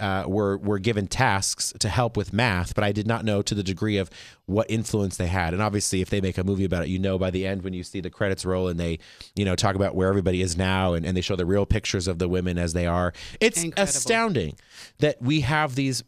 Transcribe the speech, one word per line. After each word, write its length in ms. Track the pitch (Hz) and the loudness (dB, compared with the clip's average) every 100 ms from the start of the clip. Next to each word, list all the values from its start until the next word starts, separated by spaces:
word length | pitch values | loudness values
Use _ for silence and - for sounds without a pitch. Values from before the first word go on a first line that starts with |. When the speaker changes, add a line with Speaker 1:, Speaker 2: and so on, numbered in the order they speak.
Speaker 1:
uh, 240 | 101 95 87 | -2 -2 0
were, 300 | 98 101 98 | 0 2 0
were 220 | 101 104 | 0 0
given 280 | 98 104 95 | 0 0 -2
tasks 680 | - 131 98 - - - - | 2 2 2 0 -4 -6 -4
to 100 | 107 | -2
help 260 | 92 117 104 | 0 0 0
with 160 | 95 | -2
math, 420 | 101 123 90 87 | 2 2 2 0
but 80 | - | 0
I 100 | 104 | 0
did 140 | 101 104 | 0 0
not 200 | 117 110 | 0 2
know 160 | 101 | 0
to 120 | 101 | 0
the 80 | 104 | -2
degree 360 | 92 87 107 101 | -2 -2 0 0
of 100 | 92 - - - - | -2 -8 -20 -14 -2
what 240 | 101 - | 0 2
influence 480 | 110 113 107 98 - | -2 0 0 0 0
they 80 | 87 | 0
had. 260 | 92 82 | 0 0
And 80 | 90 | 0
obviously, 380 | 107 104 - 95 | 0 0 0 0
if 80 | 92 | 0
they 140 | 101 | 0
make 160 | 95 90 | 0 0
a 40 | |
movie 220 | 92 98 | 0 0
about 200 | 98 87 | 0 0
it, 40 | 76 | 0
you 100 | 92 | 0
know 200 | 95 95 | 0 0
by 120 | 92 | 0
the 160 | 92 95 | 0 -2
end 140 | 98 | -2
when 140 | 92 | -4
you 80 | 90 | -8
see 160 | 87 98 | -8 -8
the 80 | 87 | -8
credits 380 | - 101 95 90 | -2 -2 0 0
roll 220 | 92 92 | 0 0
and 120 | 85 | 0
they, 200 | 85 82 - - - - | -2 -4 -8 -20 -10 -2
you 80 | |
know, 100 | 98 | 0
talk 200 | 90 104 | 2 2
about 200 | 95 98 | 2 0
where 140 | 92 95 | 2 2
everybody 320 | 98 92 92 | 4 2 2
is 160 | 92 85 | 0 0
now 380 | 92 95 92 | 2 2 2
and, 100 | 85 | 2
and 100 | 82 | 0
they 60 | 90 | -2
show 160 | - 92 | -2 -2
the 80 | |
real 220 | 87 101 101 | 2 2 2
pictures 420 | 110 - 98 90 | 0 0 -2 -2
of 100 | 85 | -2
the 80 | 90 | 0
women 300 | 90 90 87 | 0 0 0
as 160 | 87 | 0
they 140 | 85 85 | 0 0
are. 260 | 87 87 - - - | 0 0 -4 -12 0
It's 240 | 220 190 | 0 0
Speaker 2:
Incredible. 200 | 170 185 196 | -4 -2 0
Speaker 1:
astounding 640 | - - 226 226 123 78 - - - - - | 0 0 0 2 0 -2 -6 -18 -20 -12 0
that 200 | 147 - | 0 0
we 220 | 123 156 | 0 2
have 320 | 127 156 151 | 2 2 0
these 280 | 127 135 123 | 0 0 -2